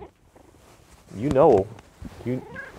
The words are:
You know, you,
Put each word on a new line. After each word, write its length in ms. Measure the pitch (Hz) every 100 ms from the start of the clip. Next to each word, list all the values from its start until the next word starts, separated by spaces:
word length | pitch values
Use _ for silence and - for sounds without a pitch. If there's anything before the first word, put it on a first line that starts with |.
| - _ _ _ _ _ _ - _ _ _ 95
You 100 | 131
know, 360 | 131 160 104 98 - - _ - -
you, 180 | 120 127 440 - -